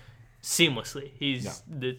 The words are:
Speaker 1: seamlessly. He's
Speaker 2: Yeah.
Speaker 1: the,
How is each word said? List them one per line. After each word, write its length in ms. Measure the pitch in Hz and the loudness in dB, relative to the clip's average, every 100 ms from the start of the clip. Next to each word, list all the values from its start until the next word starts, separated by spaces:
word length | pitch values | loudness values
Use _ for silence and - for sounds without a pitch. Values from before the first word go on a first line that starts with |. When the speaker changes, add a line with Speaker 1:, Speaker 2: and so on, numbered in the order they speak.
| - - - - | -18 -20 -20 -12
Speaker 1:
seamlessly. 680 | - - 165 117 - 139 143 - | 0 6 6 4 -4 -8 -10 -4
He's 280 | 143 127 101 | -2 0 -2
Speaker 2:
Yeah. 60 | - - | -8 -10
Speaker 1:
the, 300 | 151 127 | -4 -4